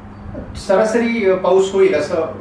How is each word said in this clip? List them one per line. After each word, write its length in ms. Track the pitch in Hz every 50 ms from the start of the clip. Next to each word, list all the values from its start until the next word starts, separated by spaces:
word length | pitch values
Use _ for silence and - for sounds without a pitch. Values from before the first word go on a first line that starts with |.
| - - - - - - - - - - - - - -
सरासरी, 600 | 190 190 214 214 - 240 233 233 233 226 196 190
अ, 40 | 185
पाऊस 380 | 180 190 180 185 190 190 - 196
होईल 220 | 190 190 - 151
असं, 220 | 147 - - 175 165 160 - 107 101